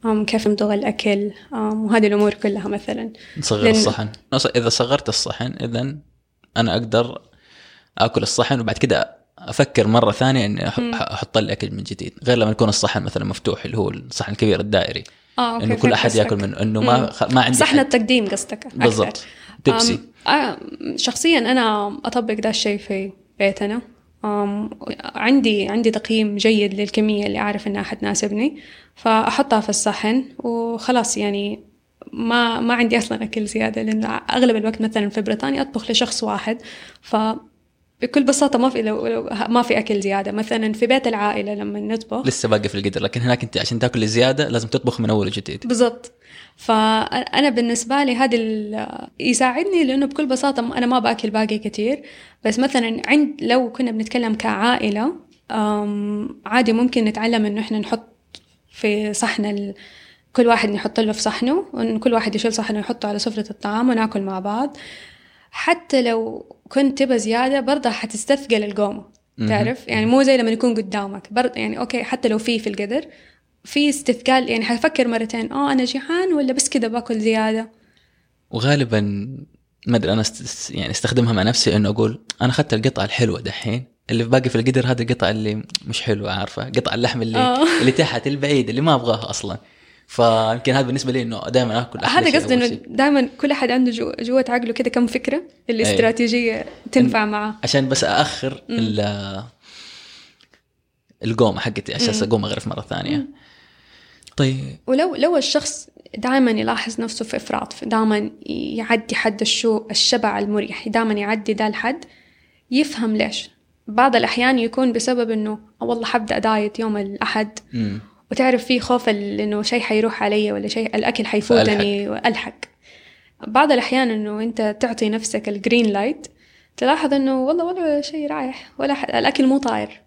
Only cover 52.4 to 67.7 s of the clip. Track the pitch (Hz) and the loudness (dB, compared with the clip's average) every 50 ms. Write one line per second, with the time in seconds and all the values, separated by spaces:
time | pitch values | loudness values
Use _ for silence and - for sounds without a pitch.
52.4 | _ 214 214 233 254 269 269 262 233 226 226 - - - 269 302 302 294 294 - | _ -2 0 2 0 2 2 0 0 0 -2 -4 0 2 4 4 4 2 -2 -4
53.4 | - 226 240 254 254 233 226 - 262 240 220 220 220 220 - 247 240 226 220 220 | -2 2 2 2 2 0 -4 -4 -4 -4 -2 -4 -6 -2 -2 -2 -2 0 -2 -2
54.4 | - 226 214 196 202 240 247 - - 214 202 208 226 285 359 339 - _ _ _ | -2 -2 -2 0 2 2 2 2 0 -2 -2 0 -2 -2 -4 -4 -12 _ _ _
55.4 | _ _ - 220 214 214 208 208 208 208 208 208 208 208 208 208 208 - - - | _ _ -4 -2 0 0 0 -2 -2 -2 -4 -4 -4 -4 -4 -4 -6 -8 -10 -12
56.4 | _ 202 214 247 254 220 226 226 247 247 247 247 226 214 214 220 214 233 233 226 | _ -2 2 2 4 4 4 4 2 2 2 2 0 0 0 0 -2 0 0 2
57.4 | 214 208 202 214 214 - 220 214 202 - - 226 226 - _ _ _ _ _ - | 0 0 0 -4 -4 -4 -4 -4 -2 -2 -4 -6 -6 -12 _ _ _ _ _ -20
58.4 | _ _ _ _ _ _ _ - - 214 208 208 214 208 208 - - 220 - - | _ _ _ _ _ _ _ -4 -2 0 0 0 -2 -2 -2 -2 -2 -2 0 -2
59.4 | 208 208 208 202 202 196 196 - - - - - - - - _ _ _ _ - | -2 -2 -2 -4 -6 -8 -10 -14 -18 -20 -20 -20 -20 -20 -20 _ _ _ _ 4
60.4 | 240 233 233 226 226 214 208 202 - 214 - - 226 214 214 214 - 208 196 - | 6 6 6 4 4 0 -2 -2 -4 -2 0 0 0 0 0 0 -2 -2 -2 0
61.4 | - 247 285 359 392 - - 247 226 226 226 220 220 262 233 226 220 220 208 214 | 0 2 2 0 -2 -4 -4 -4 -2 -2 -2 0 2 2 2 2 0 0 -4 0
62.4 | - 226 220 - 214 - 220 214 202 - 233 233 - 208 208 208 - 233 214 214 | -2 -2 -2 -2 -4 -2 -4 -4 -4 -4 -6 -4 -4 -4 -4 -2 -4 -4 -4 -4
63.4 | 214 214 - _ - 208 208 220 240 254 247 220 226 220 220 214 196 196 190 185 | -6 -6 -8 _ -6 -4 -2 2 2 2 2 2 0 0 -2 -4 -4 -4 -6 -4
64.4 | 185 202 208 226 269 285 285 - - - - - - - - - _ _ _ _ | -4 -4 -2 -2 -2 -4 -4 -10 -18 -18 -20 -20 -20 -20 -20 -20 _ _ _ _
65.4 | _ _ - - - - - - 330 - - 262 247 233 233 226 226 226 226 - | _ _ -12 -4 0 0 0 0 0 0 2 2 2 2 0 -2 -2 -4 -8 -10
66.4 | - - - _ _ - - 269 277 277 262 269 269 262 262 233 208 214 226 233 | -14 -16 -20 _ _ -2 2 2 4 4 4 2 2 2 2 0 2 0 0 2
67.4 | 254 262 269 277 247 240 | 2 2 0 0 0 0